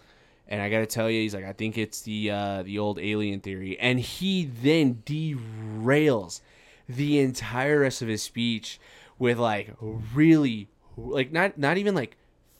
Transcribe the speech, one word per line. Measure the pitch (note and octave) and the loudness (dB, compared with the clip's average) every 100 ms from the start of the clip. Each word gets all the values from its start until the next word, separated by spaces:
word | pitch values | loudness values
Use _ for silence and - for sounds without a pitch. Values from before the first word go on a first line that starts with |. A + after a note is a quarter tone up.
| _ _ _ _ - | _ _ _ _ -8
"And | G2+ | -4
I | G2+ | 0
gotta | A2 A2 | 0 0
tell | A#2 A2+ | 0 0
you," | A2+ | 2
he's | A2 | 0
like, | G2+ | -4
"I | F#2+ | -10
think | F#2+ G#2+ A2 | -6 -4 -2
it's | G#2+ - | -4 -6
the, | A2 G#2+ G#2 | -6 -4 -2
uh, | G2+ G2+ G2 | -2 -2 -4
the | F#2+ G2+ | -4 -2
old | G#2 F2 | -2 -2
alien | G2+ G#2+ G#2 G2 | -2 0 -2 -4
theory." | G2 F#2+ F#2+ F2+ | -8 -8 -8 -2
And | A#2+ B2+ | 0 0
he | A#2 - F#3+ F#3 D3 | -2 -4 -2 -2 -2
then | A#2 C3+ E3 C#3 A#2 | 0 2 4 4 0
derails | - D3+ D#3+ C3 A2+ A2 A2 G#2+ A#2 D3 D3+ A2+ E2+ - _ - - - - | -6 -4 -4 -6 -8 -10 -8 -2 2 4 6 2 -2 -14 _ -20 -20 -20 -10
the | B2 D3 D3 | -4 2 4
entire | C3 B2 G#2+ A#2+ C#3 D3 | 4 0 -6 -2 2 4
rest | C3+ - | 2 0
of | A#2 | -4
his | G#2+ | -4
speech | - A#2 A#2 A2 - - - - - - | -6 -2 -2 -2 -6 -16 -20 -20 -18 -2
with, | B2 A#2+ | 0 2
like, | A#2 G#2 G#2+ - | 2 0 -6 -10
really, | A2 A2+ A2 C3+ D#3+ D#3+ C3+ A2 G2+ _ _ - | -10 -8 -4 4 8 8 6 -2 -8 _ _ -12
like, | A#2+ C3+ C3 | -4 -2 0
not, | D#3+ G3 D3 | 0 0 0
not | C#3+ F3+ | 0 2
even, | G3+ | 2
like, | F3+ - _ _ _ _ | 0 -4 _ _ _ _